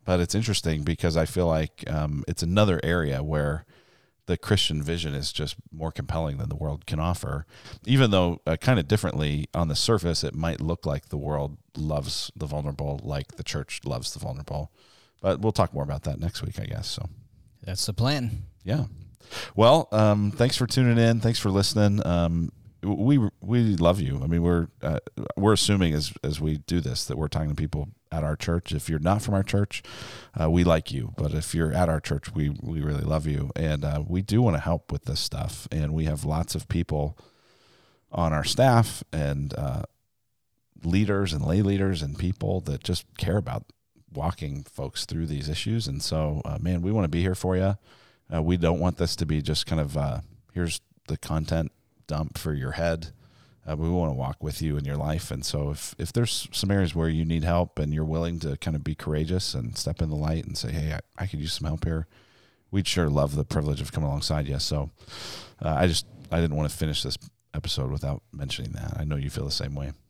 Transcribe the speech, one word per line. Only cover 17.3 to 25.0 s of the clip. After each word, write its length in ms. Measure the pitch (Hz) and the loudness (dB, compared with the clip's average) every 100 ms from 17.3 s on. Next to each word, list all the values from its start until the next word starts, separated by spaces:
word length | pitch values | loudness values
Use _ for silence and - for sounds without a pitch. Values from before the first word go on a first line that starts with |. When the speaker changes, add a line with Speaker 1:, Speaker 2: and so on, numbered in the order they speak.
| _ - _ | _ -20 _
Speaker 2:
That's 220 | 98 92 | -8 -4
the 80 | - | -4
plan. 520 | 101 123 147 120 113 - _ | 0 2 2 -2 -4 -10 _
Speaker 1:
Yeah. 200 | 87 139 113 - - - - - - | -2 -2 -2 -8 -20 -20 -14 -12 -8
Well, 340 | - 113 160 - | 6 8 8 6
um, 380 | 107 107 104 104 | 4 6 6 2
thanks 260 | - 120 - | 4 2 2
for 100 | 120 | 0
tuning 300 | - 123 117 | 4 6 6
in. 240 | 117 117 | 6 6
Thanks 180 | 113 113 | 2 2
for 120 | 104 | 2
listening. 540 | 98 98 107 104 104 - | 4 4 4 4 4 2
Um, 460 | 87 85 85 82 - - _ | 2 4 2 0 -6 -20 _
w-, 360 | 95 98 113 143 | -2 2 4 6
we, 100 | 107 _ | 4 _
we 340 | 95 120 113 92 | 0 4 4 6
love 240 | 85 95 | 6 4
you. 180 | 69 67 | 0 0
I 20 | 69 | 2
mean, 140 | 85 | 2
we're, 260 | 85 85 82 _ | 4 4 0 _
uh, 180 | 78 76 | -4 -4